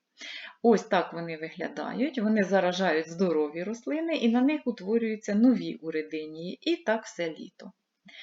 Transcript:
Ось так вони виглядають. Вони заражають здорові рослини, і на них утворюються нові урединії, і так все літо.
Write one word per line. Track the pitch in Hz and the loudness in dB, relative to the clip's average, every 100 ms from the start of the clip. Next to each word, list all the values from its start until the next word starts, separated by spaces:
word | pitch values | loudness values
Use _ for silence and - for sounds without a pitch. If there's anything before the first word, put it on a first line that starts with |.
| _ - - - - - | _ -18 -14 -14 -14 2
Ось | 233 196 | 4 4
так | - 185 165 | 4 0 0
вони | 165 170 160 | -6 -8 -8
виглядають. | 165 - 156 - 151 180 285 254 | -10 -8 -8 -6 -6 -2 -2 0
Вони | 208 220 | 2 2
заражають | 180 190 180 180 185 156 160 | 4 4 4 2 2 2 -2
здорові | 165 185 156 147 160 | 0 2 2 0 -4
рослини, | 185 233 - 302 330 | -6 -6 -4 -4 -2
і | 294 233 | 0 2
на | 233 | 4
них | 262 302 | 4 2
утворюються | 254 240 185 233 226 214 - | -2 -4 -2 0 0 -2 -2
нові | 202 247 214 165 | 4 6 4 0
урединії, | - 160 156 151 156 156 160 175 - | -6 -4 -4 -4 -8 -8 -10 -10 -6
і | 302 339 | -2 -2
так | - 226 | -2 -2
все | - - 170 | -4 -6 -6
літо. | 151 - - 196 - _ _ - - | -8 -14 -18 -20 -20 _ _ -20 -20